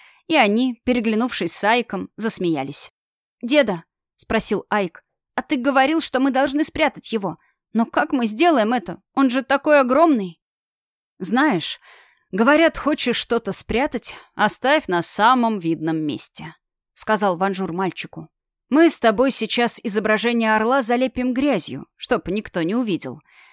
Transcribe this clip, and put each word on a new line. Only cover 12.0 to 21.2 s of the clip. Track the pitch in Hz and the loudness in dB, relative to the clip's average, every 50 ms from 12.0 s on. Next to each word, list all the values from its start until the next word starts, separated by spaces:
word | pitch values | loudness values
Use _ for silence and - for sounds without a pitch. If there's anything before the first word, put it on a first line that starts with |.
| _ _ _ _ _ - | _ _ _ _ _ -6
говорят, | - 190 226 269 302 311 330 311 - | -2 2 4 4 6 6 4 2 2
хочешь | - - 277 302 - - 247 214 | 0 -2 -2 -2 0 0 -2 0
что-то | - - - 233 226 - 196 | -2 -2 -2 -2 -4 -2 -2
спрятать, | 180 - - - 202 233 277 302 - 233 - - - - - _ - | -4 -4 -4 -2 -2 -2 -2 -2 -4 -6 -8 -8 -10 -10 -18 _ -4
оставь | - 208 208 - - - 262 285 214 - | 0 0 0 0 0 2 2 2 2 0
на | - 180 170 | 0 -2 -2
самом | 160 - - - 208 233 262 247 233 226 220 196 | -2 -2 0 2 4 4 4 4 2 0 0 -2
видном | 165 165 165 160 156 160 160 | -2 -4 -4 -2 -2 -4 -2
месте", | 156 156 147 117 - - - - - 160 160 - _ _ _ _ _ _ _ - | -2 -4 -4 -4 -6 -8 -10 -10 -12 -14 -16 -18 _ _ _ _ _ _ _ -14
сказал | - - - 214 180 208 196 175 | -8 -4 -2 0 0 0 0 0
Ванжур | 165 190 196 190 185 190 175 165 | 0 -2 -2 -2 -4 -6 -4 -4
мальчику. | 185 190 175 - - - - - 160 156 - _ _ _ _ _ _ _ - | -4 -4 -4 -4 -6 -12 -14 -14 -18 -18 -18 _ _ _ _ _ _ _ 0
"Мы | 247 311 339 320 | 2 4 4 4
с | - - | 4 4
тобой | - 220 214 208 262 277 | 2 2 4 4 2 2
сейчас | - - 226 214 - 240 240 220 - - - | 2 0 -2 -2 0 0 0 0 0 -2 -4
изображение | 233 190 220 196 214 214 202 208 240 240 233 226 220 220 | -2 -2 -2 0 0 0 2 0 0 0 0 2 2 2
орла | 214 220 233 262 277 | 2 2 2 2 2
залепим | 226 208 240 247 262 262 - 254 | 2 0 0 0 0 -2 -2 -2